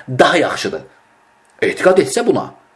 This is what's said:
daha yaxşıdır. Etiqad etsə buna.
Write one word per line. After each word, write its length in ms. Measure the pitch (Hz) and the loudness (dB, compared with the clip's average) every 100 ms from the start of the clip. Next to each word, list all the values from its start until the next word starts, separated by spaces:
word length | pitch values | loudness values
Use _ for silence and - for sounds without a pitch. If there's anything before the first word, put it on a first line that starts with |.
| - | -10
daha 280 | 127 175 175 | 0 2 4
yaxşıdır. 460 | 123 - 101 80 - _ _ _ _ _ _ _ | 0 -2 -6 -8 -12 _ _ _ _ _ _ _
Etiqad 360 | 151 - 185 180 | -4 2 2 4
etsə 280 | 131 233 233 | 2 -2 -2
buna. 240 | 117 78 - _ | -2 -4 -14 _